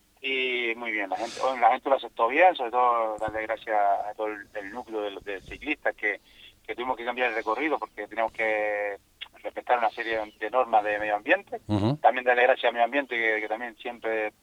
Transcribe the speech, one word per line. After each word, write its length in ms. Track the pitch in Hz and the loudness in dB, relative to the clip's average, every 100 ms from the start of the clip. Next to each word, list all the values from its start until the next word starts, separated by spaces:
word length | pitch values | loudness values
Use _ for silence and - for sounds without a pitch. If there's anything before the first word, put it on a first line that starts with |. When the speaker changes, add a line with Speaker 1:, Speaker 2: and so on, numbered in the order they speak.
| _ _ | _ _
Speaker 1:
y 540 | 135 135 127 123 120 113 | -4 -2 0 0 -2 -4
muy 160 | 120 | -4
bien. 200 | 107 98 | -4 -2
La 60 | 92 | -4
gente, 220 | 117 - | -6 -2
bueno, 200 | 131 131 | -2 4
la 100 | 117 | 4
gente 180 | 127 143 | 4 2
lo 60 | 131 | 0
aceptó 320 | 117 - 117 | 0 0 2
bien, 280 | 143 185 170 | 6 6 4
sobre 160 | 120 | 0
todo 460 | 123 123 117 110 107 | 2 4 4 0 -2
darle 240 | 107 110 | -4 -4
gracias 320 | 110 110 - 107 | -4 -6 0 2
a 380 | 101 98 104 107 | 4 2 -2 -6
todo 120 | 107 | -6
el, 200 | 104 104 107 | -6 -12 -12
el 160 | 98 | -10
núcleo 300 | 117 120 110 | -12 -8 -6
de, 100 | 104 98 | -6 -8
de 180 | 101 95 | -10 -12
ciclistas 540 | - 98 131 - 110 - | -12 -10 -8 -4 -4 -2
que, 260 | 107 98 _ - - _ - | -2 -4 _ -20 -20 _ -12
que 80 | 110 | -6
tuvimos 220 | 127 123 | -6 -4
que 80 | 120 | -6
cambiar 240 | 123 123 | -2 -2
el 60 | 110 | 0
recorrido 420 | 104 110 156 135 | -2 0 0 -2
porque 300 | 107 - 104 | -4 -10 -8
tenemos 240 | 107 113 | -4 -4
que 680 | - 110 107 107 104 104 98 _ - - - | -2 -2 0 0 -2 -4 -8 _ -20 -20 -14
respetar 340 | 104 - - 123 | -12 -6 0 0
una 140 | 113 | 0
serie 280 | - 113 110 107 - | -2 -4 -4 -4 -6
de 100 | 107 | -2
normas 340 | 123 120 110 | 0 4 2
de 160 | 104 104 | 2 0
medio 160 | 107 104 | 0 -2
ambiente. 460 | 117 190 196 233 - | 2 0 0 -10 -2
Speaker 2:
Ujú. 300 | 104 107 151 | 0 0 4
Speaker 1:
También 280 | - 127 123 | 4 4 2
darle 180 | 123 | 4
gracias 240 | 123 123 120 | 6 4 2
a 60 | |
medio 120 | 120 117 | 2 2
ambiente 300 | 139 131 120 | 2 -2 0
que, 240 | 113 107 | 0 0
que 60 | 104 | -2
también 280 | 110 120 110 | -6 -8 -10
siempre 540 | 123 120 113 110 107 - | -12 -8 -4 -2 -2 -6